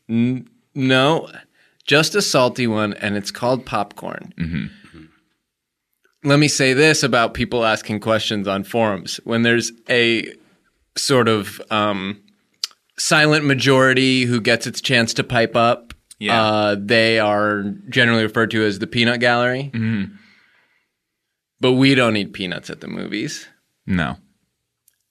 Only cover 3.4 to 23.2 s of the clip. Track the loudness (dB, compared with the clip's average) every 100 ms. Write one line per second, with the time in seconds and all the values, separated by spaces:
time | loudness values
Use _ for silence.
3.4 | -2 -2 -4 -6 -6 -8 -12 -12 -14 -10
4.4 | -8 -6 -8 -14 -20 -20 -20 _ _ _
5.4 | _ _ _ _ _ _ _ _ 2 4
6.4 | 4 2 2 4 4 4 2 2 0 -2
7.4 | -4 0 0 -2 -4 -6 -2 -2 -2 -4
8.4 | -2 -4 -2 -2 0 -2 -8 -12 -4 0
9.4 | 2 2 0 -10 -2 0 2 0 -4 -14
10.4 | _ _ _ _ _ -8 0 2 4 2
11.4 | -2 -10 -4 -2 0 -2 -6 -10 _ _
12.4 | _ _ -12 _ _ -10 0 2 4 2
13.4 | 2 2 4 4 4 4 2 2 0 0
14.4 | 0 0 -2 -8 0 2 2 -2 -2 0
15.4 | 0 2 2 0 -6 -20 _ -10 -2 0
16.4 | 2 0 0 -2 0 2 4 2 2 2
17.4 | 0 -2 -4 -8 -4 0 2 2 0 0
18.4 | 0 0 0 -2 -4 0 0 2 0 2
19.4 | 0 -2 -6 -4 -2 -2 -6 -12 _ _
20.4 | _ _ _ _ _ _ _ _ _ _
21.4 | _ _ 2 4 4 4 2 0 -4 -8
22.4 | -8 -8 -10 -14 -12 -10 -8 -8